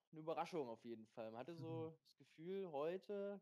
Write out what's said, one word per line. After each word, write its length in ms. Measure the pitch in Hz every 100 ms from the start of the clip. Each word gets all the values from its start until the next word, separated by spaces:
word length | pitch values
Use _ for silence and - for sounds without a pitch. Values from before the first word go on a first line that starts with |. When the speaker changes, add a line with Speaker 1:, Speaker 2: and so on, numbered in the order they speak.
| _
Speaker 1:
eine 100 | 156
Überraschung 480 | 156 156 165 175 123
auf 160 | 113
jeden 220 | 120 117 110
Fall. 240 | - 110
Man 100 | 113
hatte 140 | 127
so 360 | 165 160 165 160
Speaker 2:
Mhm. 60 | 160 -
Speaker 1:
das 80 | -
Gefühl, 520 | 139 - 165 196 190
heute 680 | 143 156 185 - 202 202 202